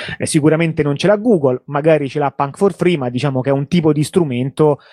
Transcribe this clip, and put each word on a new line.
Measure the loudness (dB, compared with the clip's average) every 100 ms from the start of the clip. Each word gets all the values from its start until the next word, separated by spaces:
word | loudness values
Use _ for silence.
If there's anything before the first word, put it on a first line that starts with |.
| -10 -8
Eh, | -2
sicuramente | 0 2 2 0 -2
non | -2 0
ce | 0
l'ha | 0
Google, | 2 2 2 -2 -4
magari | -2 2 2 0
ce | -4
l'ha | -4
Punk | -2 -6 0
for | -2
Free, | 0 0 0
ma | -2
diciamo | -2 -2 -2
che | 0
è |
un | -2 0
tipo | 0 2
di | 2
strumento | 0 0 0 -2 -2 2 2 0 _